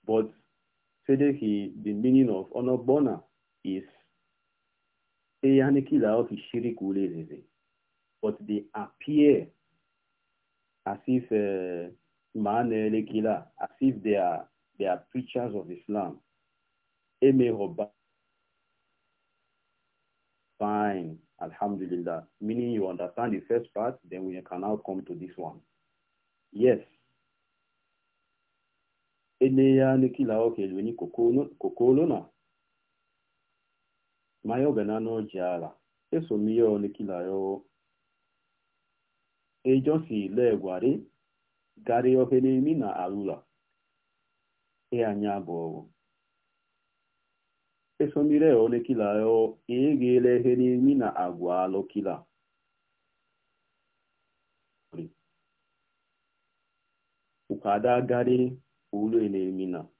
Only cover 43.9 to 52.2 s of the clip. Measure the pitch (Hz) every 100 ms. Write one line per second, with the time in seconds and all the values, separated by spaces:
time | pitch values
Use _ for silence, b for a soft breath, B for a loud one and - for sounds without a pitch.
43.9 | _ _ _ _ _ _ _ _ _ _
44.9 | 120 113 101 104 98 87 85 82 80 82
45.9 | _ _ _ _ _ _ _ _ _ _
46.9 | _ _ _ _ _ _ _ _ _ _
47.9 | _ 147 147 147 147 160 120 113 120 117
48.9 | 117 104 107 110 113 110 - - 123 143
49.9 | 139 123 123 123 123 123 123 127 123 135
50.9 | 139 110 - 90 87 87 90 92 95 98
51.9 | 104 95 80